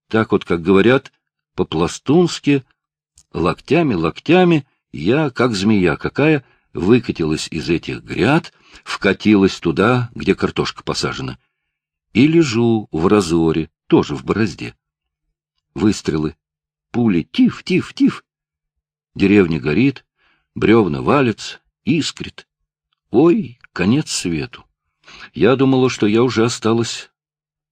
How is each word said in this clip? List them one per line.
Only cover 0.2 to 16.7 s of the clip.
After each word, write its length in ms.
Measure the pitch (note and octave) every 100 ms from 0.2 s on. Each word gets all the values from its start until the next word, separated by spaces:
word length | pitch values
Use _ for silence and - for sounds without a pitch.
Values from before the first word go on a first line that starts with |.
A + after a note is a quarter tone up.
| A2
вот, 140 | G2 -
как 160 | F2
говорят, 500 | E2 G2 G2+ C3+ - _ _ _ _ -
по-пластунски, 1080 | F2 D#2+ E2+ - - E3 F3 - - C#3+ - _ _ _ _ _ _
локтями, 640 | E2+ E2+ G2+ - D#3 D#3+ F#2
локтями, 720 | D#2+ - - F3+ F3 D#3+ - _ _
я, 380 | - E2 C#3 D3+
как 220 | - B2+
змея 440 | G2+ G2 G#2+ F2 C#2+
какая, 480 | D2+ - D3+ D3+ - _ _
выкатилась 760 | - F2 B2 - - D#2+ D#2 -
из 200 | E2 C2
этих 340 | E2 - B1
гряд, 500 | - - G2+ D#3+ - _ _ -
вкатилась 760 | - - G2 F#2 G#2 G#2 F#2+ -
туда, 500 | F2 D#2 G#2+ B2+ A#2+
где 220 | - - F2+
картошка 480 | F#2+ - C#2 -
посажена. 560 | - - C#2+ - C2 B1 _ _ _ _ _ _ _
И 140 | G2+ D3
лежу 640 | E3 D3+ A2 A#2 A2+ G#2
в 160 | D#2+ F2
разоре, 640 | G#2 E2+ E2 D#2+ D#2+ D#2 _ _
тоже 280 | D#3 - C2+
в 80 |
борозде. 520 | - G2+ G#2+ - - - _ _ _ _ _ _ _ _ _
Выстрелы. 640 | - G#2 F#2+ - D#2 D2+ - _ _ _